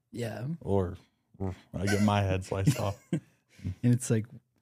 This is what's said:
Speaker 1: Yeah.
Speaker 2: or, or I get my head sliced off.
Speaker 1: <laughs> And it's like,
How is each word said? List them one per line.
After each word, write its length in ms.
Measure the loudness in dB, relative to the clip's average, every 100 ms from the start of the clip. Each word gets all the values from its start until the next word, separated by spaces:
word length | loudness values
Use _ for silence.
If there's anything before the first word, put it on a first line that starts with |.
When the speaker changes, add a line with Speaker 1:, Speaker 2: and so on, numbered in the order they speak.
| _
Speaker 1:
Yeah. 340 | -8 -8 -6 -8 -8
Speaker 2:
or, 360 | 0 0 0 -6 _ _ _ -8
or 160 | -8 -8 -10 -6
I 80 | -2
get 160 | 2
my 200 | 4 4
head 220 | 2 0
sliced 340 | -2 0 2 2
off. 160 | -2 -4 -6
Speaker 1:
<laughs> 80 | -6 -6 _ _ _ -10 0
And 100 | 2
it's 160 | 2 2
like, 160 | 0 -2 -12 _ _